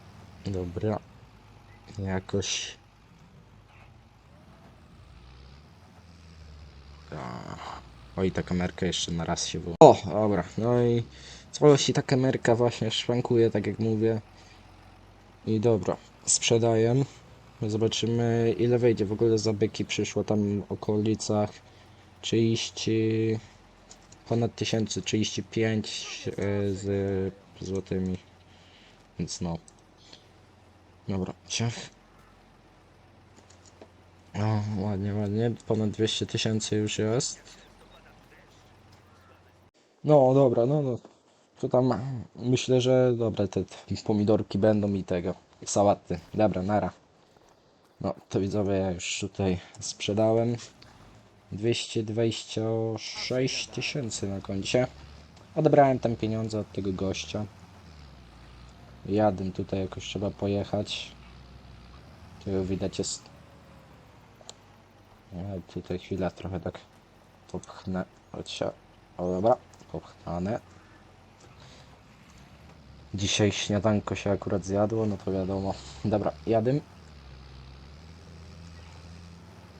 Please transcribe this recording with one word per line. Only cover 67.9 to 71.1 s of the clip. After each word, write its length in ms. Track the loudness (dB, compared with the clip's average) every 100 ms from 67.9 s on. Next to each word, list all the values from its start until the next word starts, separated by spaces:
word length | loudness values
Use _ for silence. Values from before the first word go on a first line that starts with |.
| -6 -6 -12 -14
Chodź 180 | -12 -12
się. 200 | -6 -4 -6 -16 -20 -18 -6
O, 100 | -4
dobra, 280 | 2 4 2 0 -20 -12
popchane. 680 | -12 -12 -14 -8 -4 -4 -4 -8 -20 -20 -20 -20